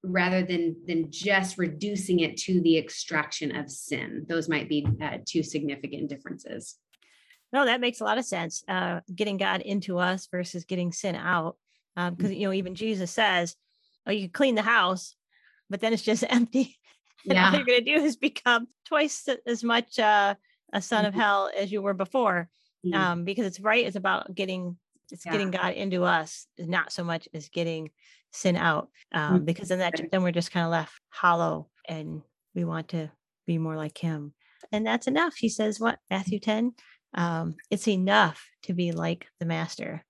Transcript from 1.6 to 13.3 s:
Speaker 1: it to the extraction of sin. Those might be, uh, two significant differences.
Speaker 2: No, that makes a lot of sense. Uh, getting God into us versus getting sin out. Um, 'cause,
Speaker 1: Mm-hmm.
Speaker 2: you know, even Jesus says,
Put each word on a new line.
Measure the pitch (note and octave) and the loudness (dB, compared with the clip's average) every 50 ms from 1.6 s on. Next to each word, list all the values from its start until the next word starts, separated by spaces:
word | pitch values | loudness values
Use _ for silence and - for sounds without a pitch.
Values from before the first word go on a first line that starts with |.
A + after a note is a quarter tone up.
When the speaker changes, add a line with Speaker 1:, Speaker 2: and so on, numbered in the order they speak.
| F3+ D#3 D3+ - - G#3 G#3 F#3 - - F3+ E3+ | -2 -2 -2 -4 -6 -4 -4 -4 0 2 2 2
Speaker 1:
it | E3 D#3 - | 2 0 -2
to | - - - F#3 F3+ | -6 -2 2 2 4
the | E3+ E3 D#3+ | 6 6 4
extraction | D#3+ D3+ - - - - - E3+ D3+ D3+ - - - D#3 C#3+ - | 4 2 -2 -10 -10 -8 -2 -2 -2 -2 -2 -6 -6 -6 -4 -4
of | D3 C#3+ - | -6 -8 -8
sin. | - - - - C#3+ - - - - - - - | -12 -14 -8 -6 -6 -6 -6 -6 -8 -10 -6 -4
Those | E3+ - - D#3+ | -4 -2 -2 0
might | D#3+ D3 - - | -2 -2 -2 -2
be, | D3+ D3 C#3+ - - - | -2 0 0 0 0 0
uh, | D#3 C#3+ - - - | -2 -6 -6 -8 -10
two | - - E3+ D3+ | -4 -2 -2 -2
significant | - - D3+ D3 D3 C#3 C#3 - C3 C#3 - D#3+ C#3 | -2 -4 -4 -4 -4 -6 -8 -10 -12 -8 -8 -8 -8
differences. | C#3 C3+ _ - - - - - - - - - - _ _ _ _ _ _ _ _ _ _ _ _ _ _ _ | -8 -10 _ -14 -14 -14 -12 -12 -12 -12 -12 -16 -20 _ _ _ _ _ _ _ _ _ _ _ _ _ _ _
Speaker 2:
No, | - C4+ C#4 | 0 2 4
that | B3 A#3 B3 | 4 2 2
makes | B3 B3 A#3+ - | 0 -2 -2 -2
a | A3 | -2
lot | G#3 G#3+ B3 | 0 0 0
of | A#3+ | -2
sense. | - G3 E3+ E3+ E3 - - - | -4 -4 -4 -4 -6 -8 -10 -6
Uh, | - F#3 F#3 F3+ F3 F3 E3+ - - F#3 | -4 -2 -2 -2 -2 -4 -6 -8 -10 -4
getting | F3 G#3+ G3+ G3 | -4 -2 -2 0
God | F#3 G3 F#3+ F#3+ F#3 | 0 0 0 0 -2
into | - G#3 G3+ G#3 F3+ F#3+ F3+ F3 | -2 -2 -2 -2 -2 -2 -2 0
us | F3+ F3+ F#3 F#3+ - _ | 0 0 0 -2 -6 _
versus | - F3+ F3+ F3 - F3 E3+ | -6 -6 -6 -6 -8 -10 -8
getting | - F#3 F3+ F3 F3 | -4 -4 -2 -2 -2
sin | E3 - - G3 F3 | -4 -4 -4 -4 -4
out. | - - F3 F3+ E3+ D#3+ E3 - _ _ _ _ _ _ _ _ | -2 -2 0 0 0 0 -2 -8 _ _ _ _ _ _ _ _
Um, | F3 F3 F3 F3 | -4 -4 -4 -2
'cause, | F3 F3+ G3+ | -2 -2 -2
Speaker 1:
Mm-hmm. | F#3+ - | -2 -2
Speaker 2:
you | G#3 G3 | -2 -2
know, | |
even | F#3+ F#3+ F#3 F#3 F#3 | -2 -2 -4 -6 -6
Jesus | E3+ A3 A3 G#3+ F#3+ F#3 E3+ | -4 -4 -2 -2 -2 -4 -4
says, | - - A3 G3+ | 0 2 2 4